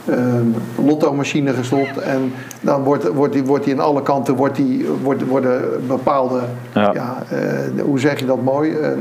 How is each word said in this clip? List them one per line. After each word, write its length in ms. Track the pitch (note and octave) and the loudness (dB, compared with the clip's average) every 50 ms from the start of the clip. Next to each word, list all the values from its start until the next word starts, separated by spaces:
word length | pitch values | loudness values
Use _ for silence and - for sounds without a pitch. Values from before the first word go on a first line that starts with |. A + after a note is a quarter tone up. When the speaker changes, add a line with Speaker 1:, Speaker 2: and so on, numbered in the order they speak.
| - - | -4 -2
Speaker 1:
ehm, 380 | - B2 B2 B3 A#2+ A#2+ A#2 A#2 A2+ A#2 - - - - - | 0 0 2 2 2 2 2 2 0 -2 -4 -6 -4 0 2
lottomachine 680 | C#3+ D3+ D3+ E3 D3+ C#3 C#3+ C#3 - - D3+ C#3 C#3 | 2 4 4 2 2 2 0 -2 0 0 0 0 0
gestopt 460 | B2 B2+ A#2+ B2 C#3 C#3 B2+ - - - | 0 -2 -2 0 0 0 0 0 -4 -4
en 340 | - - C3+ C3 C3 B2+ B2 - - - - - | -4 -2 -2 0 -2 -2 -4 -8 -12 -14 -12 -4
dan 220 | - D3+ D3 C#3 | 0 0 2 2
wordt, 300 | C3 C3 C#3+ C#3 - F3+ | 2 2 2 2 0 0
wordt 200 | E3 C3+ C#3+ C3+ | 2 2 2 2
die, 120 | C#3 C#3+ C3+ | 2 0 2
wordt 200 | C3 C#3+ C#3 - | 2 2 2 2
die 100 | C#3 C3+ | 0 0
aan 60 | C3+ | 2
alle 220 | E3 D#3 D3 C#3 | 2 2 2 2
kanten, 320 | - - C#3+ C#3 A#2+ - C3+ | 2 2 0 2 2 0 2
wordt 220 | B2 C#3 C3+ B2+ | 2 2 0 2
die, 300 | - C#3 B2+ C3 C3+ - D3+ D3+ C3+ | 0 0 0 0 0 0 -2 -2 -2
wordt, 240 | C3 C#3 C3+ - D3 | 0 -2 -2 0 0
worden 340 | C3 C3 C3+ B2+ B2+ B2 - - - - C#3+ C3 | 0 0 2 2 2 0 0 0 -2 -2 -4 -2
bepaalde, 540 | B2+ C3+ B2 - - C#3+ C3+ B2+ B2 B2+ B2 B2 A#2+ - - - - - | -2 -2 0 0 2 2 2 2 0 0 -2 -2 -4 -6 -10 -12 -4 0
Speaker 2:
Ja. 160 | G#3 G#3 G3+ - | 2 2 2 2
Speaker 1:
ja, 220 | - B2+ A#2+ B2+ - - - | 0 -4 -6 -6 -8 -8 -6
eh, 540 | C#3+ C#3 G#2 - C#3+ C#3 C#3 C3+ B2+ - - | -4 -2 -2 -2 -2 -2 -4 -4 -2 -2 0
hoe 140 | - C#3 C3 | 0 2 2
zeg 180 | B2+ D3+ C#3+ - | 2 2 0 0
je 80 | C3 | 0
dat 160 | B2+ C3 A#2+ | 0 0 0
mooi? 280 | B2 C3 C3+ C#3+ D3+ D#3 - | 0 0 0 0 0 0 0
Eh, 140 | D#3 D3 C#3+ C3+ C3+ | 0 -2 -2 -2 -2